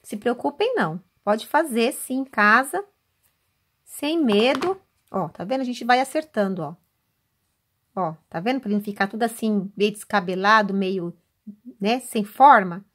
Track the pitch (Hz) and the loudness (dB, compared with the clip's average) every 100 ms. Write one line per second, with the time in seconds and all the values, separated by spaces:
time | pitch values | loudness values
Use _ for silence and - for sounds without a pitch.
0 | - 214 240 240 277 - 453 480 175 170 | -12 -6 -4 -2 -4 -2 -2 0 -2 -4
1 | _ _ - 220 - 285 320 233 233 - | _ _ -2 -2 0 0 0 0 0 -2
2 | - 262 269 - 208 226 269 359 403 _ | -6 -6 -4 2 4 4 2 -6 -8 _
3 | _ _ _ _ _ _ _ _ _ - | _ _ _ _ _ _ _ _ _ -8
4 | 285 330 262 208 240 269 349 381 _ _ | -4 0 2 4 4 2 -2 -4 _ _
5 | _ 196 160 - 175 262 247 240 240 247 | _ -6 -6 -8 -6 -4 -4 -6 0 2
6 | 262 311 311 220 196 180 147 170 _ _ | 2 -4 -4 -2 -2 -2 -8 -12 _ _
7 | _ _ _ _ _ _ _ _ _ - | _ _ _ _ _ _ _ _ _ -6
8 | 170 160 _ 165 202 262 214 208 208 202 | -6 -6 _ -6 -4 -4 -2 -4 -4 -6
9 | 196 226 233 233 220 208 190 - 208 214 | -6 -2 -4 -2 -2 -2 -4 -2 -2 -2
10 | - 208 180 185 202 220 208 196 190 190 | -4 -4 -2 -2 4 4 2 -2 -2 -2
11 | 175 - _ _ - - 240 - 196 254 | -6 -10 _ _ -20 -20 -20 -6 -2 -2
12 | - 226 208 - 277 240 185 175 - | -2 -4 -4 6 8 8 4 -8 -14